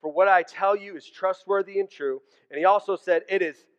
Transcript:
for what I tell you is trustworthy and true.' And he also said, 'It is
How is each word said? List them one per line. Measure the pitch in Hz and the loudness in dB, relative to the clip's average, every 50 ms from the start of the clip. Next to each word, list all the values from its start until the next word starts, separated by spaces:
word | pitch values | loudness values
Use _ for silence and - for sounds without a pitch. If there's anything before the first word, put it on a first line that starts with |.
for | - 156 | -10 -6
what | 147 160 185 196 | 0 2 4 4
I | 196 180 170 | 4 4 2
tell | - - - 190 196 202 | 0 -6 -4 0 0 0
you | 208 196 202 196 151 | -2 -4 -10 -16 -16
is | - - | -18 -18
trustworthy | _ - - 185 185 - _ - 196 196 196 190 196 196 | _ -6 -4 -4 -4 -4 _ -2 -2 -2 -2 -4 -4 -6
and | 196 196 | -6 -6
true.' | - - 147 139 131 135 _ _ _ _ _ _ | -8 -8 -8 -6 -6 -8 _ _ _ _ _ _
And | - 143 | -8 0
he | 165 | 2
also | 185 202 208 202 - 196 | 2 2 2 0 -4 -8
said, | 170 _ - 175 165 - - | -8 _ 0 0 0 0 -2
'It | 190 196 | -2 -2
is | 180 160 143 _ _ _ _ | -2 -2 -6 _ _ _ _